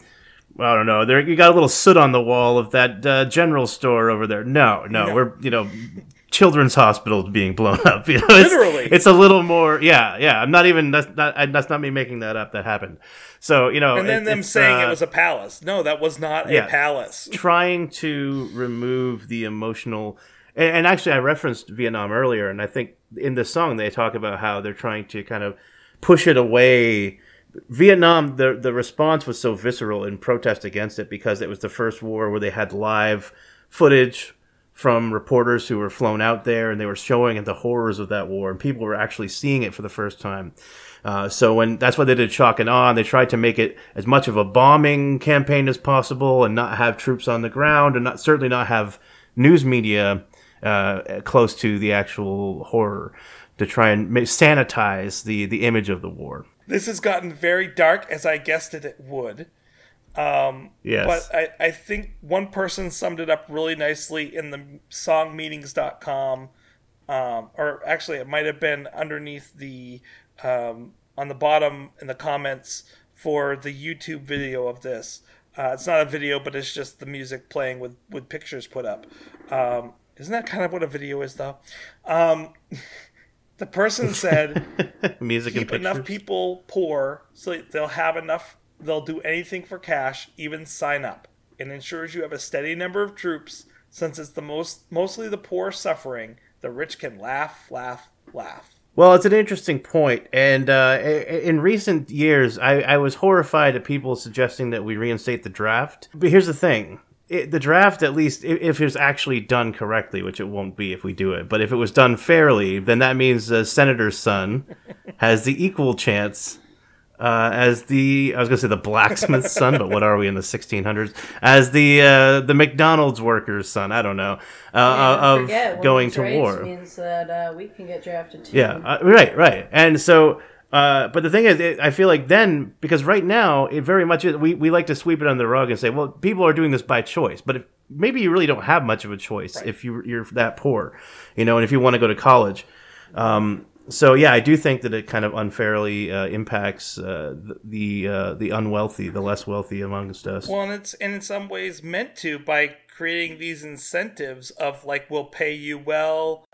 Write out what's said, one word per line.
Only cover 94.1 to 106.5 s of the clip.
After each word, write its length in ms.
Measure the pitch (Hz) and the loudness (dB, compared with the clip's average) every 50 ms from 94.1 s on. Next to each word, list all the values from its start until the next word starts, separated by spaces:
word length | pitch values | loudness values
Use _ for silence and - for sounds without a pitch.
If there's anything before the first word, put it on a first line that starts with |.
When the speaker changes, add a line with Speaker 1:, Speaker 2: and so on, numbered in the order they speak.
| 147 160 | -10 -12
Speaker 2:
it's 100 | 151 147 | -16 -14
the 120 | - - 151 | -14 -14 -14
most, 480 | 147 147 156 170 165 - - _ _ | -10 -10 -10 -10 -10 -12 -18 _ _
mostly 360 | 180 160 185 190 196 226 226 220 | -4 -4 -4 -4 -6 -10 -10 -10
the 100 | 208 196 | -10 -12
poor 320 | 202 - 180 180 185 196 | -10 -10 -8 -6 -6 -6
suffering. 680 | 190 - - 190 156 - - 135 127 117 113 113 113 _ _ _ _ _ | -8 -8 -6 -6 -6 -6 -8 -12 -12 -12 -12 -16 -18 _ _ _ _ _
The 80 | - 127 | -14 -12
rich 300 | 120 127 156 160 - - | -10 -10 -10 -12 -12 -14
can 180 | - 139 113 98 | -14 -14 -14 -14
laugh, 540 | 101 120 131 139 151 151 - - _ _ | -12 -10 -6 -6 -6 -8 -10 -18 _ _
laugh, 380 | 131 123 123 127 123 123 - _ _ _ _ - - | -14 -12 -12 -12 -14 -14 -18 _ _ _ _ -18 -16
laugh." 400 | 123 110 - 80 - - _ _ _ _ _ _ | -16 -14 -14 -16 -20 -20 _ _ _ _ _ _
Speaker 1:
Well, 180 | - 170 185 180 | 6 8 8 8
it's 120 | 180 180 | 8 6
an 80 | 208 202 | 4 2
interesting 440 | 214 214 208 202 185 - - 156 135 | 2 2 0 -4 -8 -4 -4 -4 -4
point, 460 | - - - 165 151 139 120 113 - - - | -6 -4 -2 0 2 2 0 -2 -4 -4 0
and, 380 | 131 135 139 135 131 131 131 | 2 4 4 4 2 2 2
uh, 260 | 135 135 131 127 131 131 | 4 4 4 4 2 0
i-, 40 | 101 | 0
i-, 380 | 151 151 151 - - 160 165 131 | -2 -2 -2 -4 -4 -6 -4 -2
in 180 | 170 160 151 | 0 0 2
recent 480 | 147 185 226 208 214 214 175 160 139 - | 2 2 0 0 0 -2 -2 -2 -2 -6
years, 480 | 113 139 151 156 151 139 131 117 110 - | -4 0 2 4 4 4 4 2 0 -2
I, 220 | - 131 139 139 | 0 2 2 2
I 160 | - 120 143 143 | 2 2 2 2
was 160 | 143 139 131 | 2 0 -2
horrified 600 | - - 190 190 180 156 - - 156 147 143 127 | 0 2 2 4 4 2 2 0 2 2 2 2
at 80 | 120 - | 0 -4
people 320 | - 139 139 123 131 127 | -6 -8 -6 -4 -6 -6
suggesting 560 | 120 - 117 104 131 127 120 - - 131 120 | -6 -8 -10 -4 -2 -2 -2 -2 -6 -8 -6
that 120 | 117 107 101 | -6 -6 -6
we 140 | 107 110 104 | -6 -6 -4
reinstate 460 | 113 120 117 107 - - 123 117 - | -4 -4 -4 -4 -4 -6 -6 -6 -8
the 60 | 104 | -12
draft. 600 | 92 - 104 107 110 117 135 147 - _ - _ _ | -10 -6 -2 -2 0 -2 -2 -4 -8 _ -20 _ _
But 160 | 151 175 170 | -2 0 4
here's 160 | 156 190 185 | 6 6 4
the 60 | 170 | 4